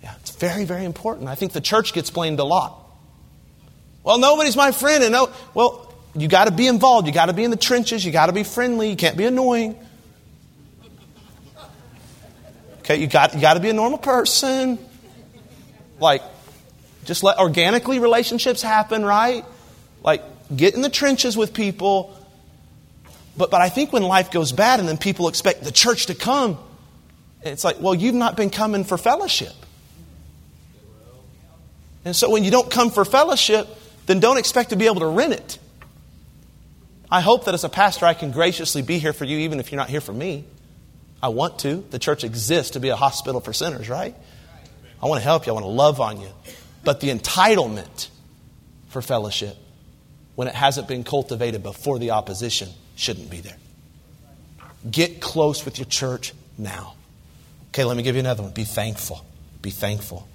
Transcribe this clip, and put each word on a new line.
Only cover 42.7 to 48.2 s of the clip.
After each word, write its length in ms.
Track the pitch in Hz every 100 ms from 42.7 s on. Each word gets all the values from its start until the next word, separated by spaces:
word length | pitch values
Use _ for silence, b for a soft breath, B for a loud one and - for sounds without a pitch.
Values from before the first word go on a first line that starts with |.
to 80 | 135
be 80 | 131
a 80 | 110
hospital 460 | 139 - - 127
for 100 | -
sinners, 380 | 107 165 139 110
right? 240 | 131 190 247 b b b b b - - -
I 40 | 135
want 140 | 147
to 40 |
help 200 | 113 160
you. 80 | 160
I 20 |
want 100 | 110
to 60 | 98
love 300 | 113 147 135
on 220 | 110 104
you. 60 | 98 - B B B B
But 160 | - 143
the 100 | 139
entitlement 1000 | 120 - - 202 214 123 107 87 - - -